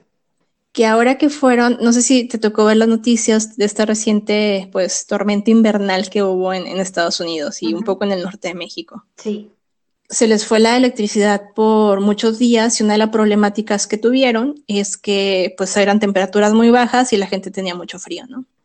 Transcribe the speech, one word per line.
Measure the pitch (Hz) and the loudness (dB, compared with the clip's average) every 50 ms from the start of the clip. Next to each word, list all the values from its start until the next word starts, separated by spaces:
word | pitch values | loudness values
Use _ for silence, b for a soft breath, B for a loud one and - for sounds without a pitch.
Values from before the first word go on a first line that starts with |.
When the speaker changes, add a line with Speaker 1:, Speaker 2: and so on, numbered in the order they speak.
| _ _ _ _ _ _ _ _ _ _ _ _ _ _ | _ _ _ _ _ _ _ _ _ _ _ _ _ _
Speaker 1:
Que | - - 226 | -2 0 2
ahora | 220 220 226 240 247 269 269 | 2 4 4 4 2 2 2
que | 302 294 | 0 0
fueron, | 294 - - 262 247 233 240 240 240 240 | 0 2 2 2 4 4 2 2 0 2
no | 220 240 | 2 2
sé | 233 247 | 2 4
si | 233 - 269 254 233 | 4 4 4 2 2
te | 247 - 220 | 0 -4 -2
tocó | 226 214 214 - 214 | -2 -2 2 2 4
ver | 214 220 220 | 4 4 4
las | 220 226 | 4 2
noticias | 226 226 226 247 240 226 - - 220 220 214 220 - - | 2 0 2 0 0 0 2 2 0 0 0 -2 -4 -2
de | 202 | -2
esta | 208 - - 214 | -2 0 -2 -2
reciente, | 214 220 220 - 226 214 208 208 - 208 208 214 208 196 196 185 190 | 0 0 -2 0 0 0 0 0 0 -2 0 0 0 -2 -2 -4 -6
pues, | - 190 180 175 - - - | -4 -4 -2 -2 -4 -6 -6
tormenta | - 208 202 202 208 208 202 208 226 | -6 -4 -4 -2 -2 -2 0 2 4
invernal | 220 226 220 214 208 208 202 196 185 185 190 - | 4 4 4 4 2 0 0 -2 -2 -2 -2 -2
que | - 208 202 | -2 -2 0
hubo | 190 185 185 185 185 185 | 0 0 -2 -2 -2 -4
en, | 185 180 | -4 -6
en | - - 185 | -6 -6 -6
Estados | 190 185 - 180 170 175 180 - | -6 -4 -2 -2 -2 -2 -2 -4
Unidos | 180 170 165 160 143 147 - - | -6 -6 -6 -6 -6 -8 -8 -6
y | - 226 214 | -4 -4 -4
un | 208 | -4
Speaker 2:
Ujú. | 220 | -2
Speaker 1:
poco | 214 190 196 208 | -4 -4 -2 -2
en | 202 196 | -2 -2
el | 180 175 | -4 -4
norte | 180 196 202 - 180 | -8 -10 -10 -10 -10
de | 170 | -10
México. | 175 170 175 - 180 170 - - 220 - _ _ - | -10 -12 -12 -14 -16 -16 -16 -16 -20 -20 _ _ -14
Speaker 2:
Sí. | - 220 208 208 - - _ _ _ _ _ _ _ _ _ _ _ - | -10 -8 -8 -8 -10 -16 _ _ _ _ _ _ _ _ _ _ _ -8
Speaker 1:
Se | - - 240 220 | -2 0 2 2
les | 220 208 - | 2 2 0
fue | - 226 220 | 0 2 2
la | 220 226 240 | 2 4 4
electricidad | 254 254 247 247 - 208 202 - 214 202 208 202 202 202 - - | 2 2 0 0 -2 -4 -2 0 0 2 2 0 0 -4 -6 -4
por | - 220 220 220 214 214 208 196 196 | 0 0 2 2 2 2 2 2 2
muchos | 196 208 208 208 - 226 226 220 | 2 0 0 0 0 -2 0 0
días | 247 240 240 220 220 240 233 - | 2 2 2 2 2 0 0 0
y | 220 | 0
una | 208 208 | 2 2
de | 214 | 2
las | 220 220 | 2 2
problemáticas | 220 214 214 214 208 208 208 202 208 - 214 - 214 202 - - | 2 2 2 2 2 2 2 0 -2 -4 -4 -4 -4 -4 -4 -4
que | 220 214 | -4 -2
tuvieron | 220 233 254 262 269 247 226 220 240 285 294 294 _ - | 0 0 2 2 2 2 0 0 -2 -4 -6 -8 _ -6
es | 208 202 202 - - - | -4 -4 -4 -4 -6 -8
que, | - 208 202 196 196 196 190 185 180 185 - - | -6 -4 -2 0 0 0 0 0 -2 -2 -4 -6
pues, | 196 190 - | -6 -4 0
eran | 208 196 202 202 208 | 0 2 2 2 2
temperaturas | 214 202 196 190 190 190 190 208 208 214 214 | 0 0 0 0 0 0 0 0 2 2 4
muy | 220 233 233 | 4 4 6
bajas | 240 247 240 226 247 247 254 247 | 4 4 2 2 2 0 0 2
y | 233 196 | 0 -2
la | 190 185 | -2 -2
gente | - 185 190 185 | -4 -8 -8 -8
tenía | - 196 190 180 175 | -8 -8 -8 -6 -8
mucho | 180 175 - - 180 | -10 -10 -14 -14 -16
frío, | - - 170 180 - 254 | -14 -12 -12 -12 -12 -14
¿no? | 262 254 254 _ _ _ | -14 -16 -16 _ _ _